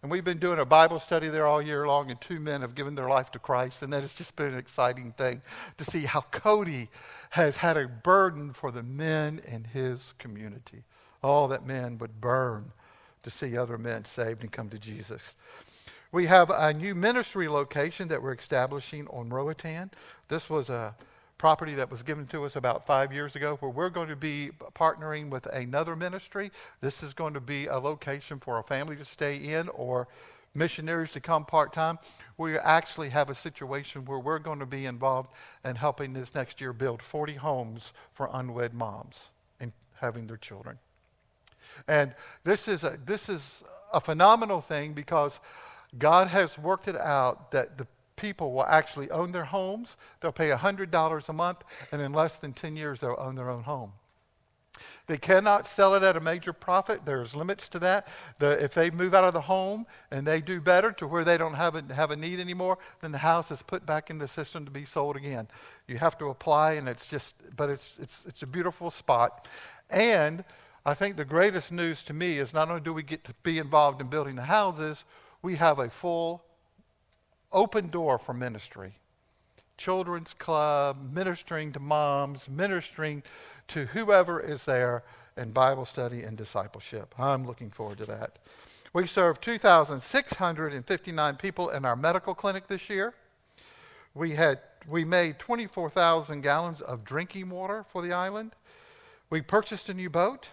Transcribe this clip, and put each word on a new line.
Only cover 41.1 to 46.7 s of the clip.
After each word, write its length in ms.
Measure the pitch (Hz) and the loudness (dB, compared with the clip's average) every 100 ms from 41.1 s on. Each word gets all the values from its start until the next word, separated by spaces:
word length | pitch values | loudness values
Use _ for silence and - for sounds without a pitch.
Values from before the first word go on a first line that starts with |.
| _ _ _ _ _ - - - | _ _ _ _ _ -20 -20 2
And 280 | 151 143 123 - - | 4 4 -2 -20 -10
this 220 | 160 208 - | 0 0 2
is 160 | 185 | -2
a, 160 | 156 131 | -2 -6
this 240 | 131 208 - | -6 -6 -4
is 340 | 180 139 - - - - | -8 -8 -18 -20 -20 -2
a 80 | 170 | -2
phenomenal 640 | - 156 190 226 226 185 | 0 6 8 8 6 -2
thing 320 | - 147 147 | -2 -6 -6
because 440 | 147 147 165 147 - - - - - - 123 | -8 0 2 2 -2 -20 -20 -20 -20 -20 2
God 300 | 143 170 185 | 6 8 6
has 300 | 180 175 - | 4 2 0
worked 300 | 151 | -2